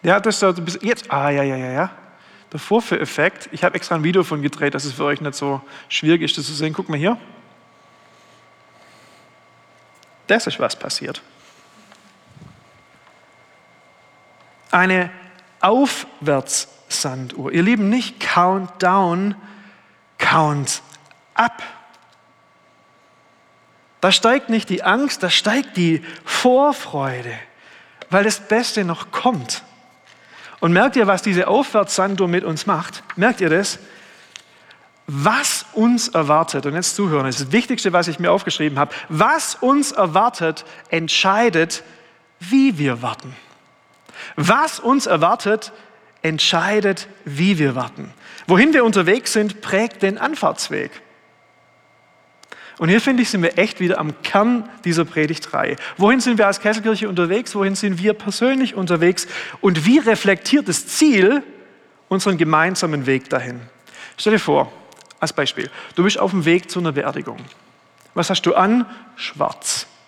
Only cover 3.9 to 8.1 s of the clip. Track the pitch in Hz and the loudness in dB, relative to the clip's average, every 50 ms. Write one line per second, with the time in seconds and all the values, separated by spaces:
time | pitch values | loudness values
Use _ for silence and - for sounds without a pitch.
3.9 | 180 165 151 165 180 190 170 - 160 147 143 143 - - 147 143 - 139 135 147 | -4 0 0 2 2 2 2 0 -2 -4 -4 -6 -4 -2 -4 -2 -2 -4 -6 -8
4.9 | 127 127 156 143 143 139 156 147 135 - 143 139 139 135 135 - - - - _ | -6 -4 -2 -2 -2 -4 -6 -10 -8 -6 -4 -4 -4 -6 -8 -14 -20 -20 -14 _
5.9 | - - - 151 170 175 156 - - - 143 127 156 143 156 156 156 190 190 - | -6 -2 2 2 2 2 2 -2 -4 -4 -6 -8 -6 -6 -6 -4 -4 -6 -6 -6
6.9 | 160 143 151 190 240 226 - - - - - _ _ _ _ _ _ _ _ _ | -4 -2 0 0 0 -2 -6 -20 -20 -20 -20 _ _ _ _ _ _ _ _ _
7.9 | _ _ _ _ | _ _ _ _